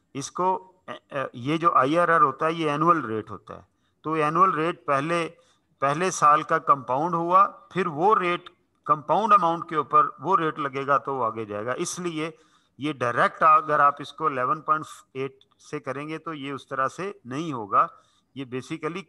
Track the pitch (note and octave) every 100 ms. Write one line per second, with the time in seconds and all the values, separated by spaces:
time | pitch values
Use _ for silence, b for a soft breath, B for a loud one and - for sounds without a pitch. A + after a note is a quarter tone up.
0 | b C3+ C3+ - F#3 F#3 - _ - -
1 | - C#3+ C3 B2+ B2 D#3+ D#3+ - C3 E3
2 | E3+ E3 D3 B2+ D#3+ E3+ D#3 D3 D#3+ E3+
3 | A#2+ A2 G#2 G2 - F2 - _ _ _
4 | D3+ D#3+ D3+ E3 F#3 D#3 E3 F3 - C#3
5 | D3+ E3+ D#3+ - b b b - C#3 C#3+
6 | F#3 - D3+ D3+ D#3 D#3+ C#3 C#3 B2 B2+
7 | E3 E3+ E3+ F#3 G3+ - - F3 F#3 D3
8 | F#3+ G#3+ F3 F3 - _ _ _ - D3+
9 | C#3 E3 A3 G3+ E3+ E3 - D#3+ C3+ D3+
10 | D3 - C#3+ F#3 D#3+ D3+ C#3+ C3 C3+ C#3
11 | C#3 C3+ A2+ A2 A2 G#2 A2+ B2+ F3 -
12 | F3 D#3 D#3+ D#3+ b b b - C#3 C#3+
13 | B2 A#2 G3 - E3 D#3 D3+ D3+ C#3+ C#3
14 | C#3+ - D#3 C3+ B2+ D#3 C#3+ D#3 D3+ -
15 | - C3 C3+ - _ _ - D3+ C#3 C3
16 | D3+ D#3 E3 D#3 C#3 C3+ - C3+ C3+ -
17 | F#3+ - A#2+ C3+ E3+ C3 G#2 A#2 E3 -
18 | b b b B2+ C3+ B2+ B2+ D#3+ D3+ E3+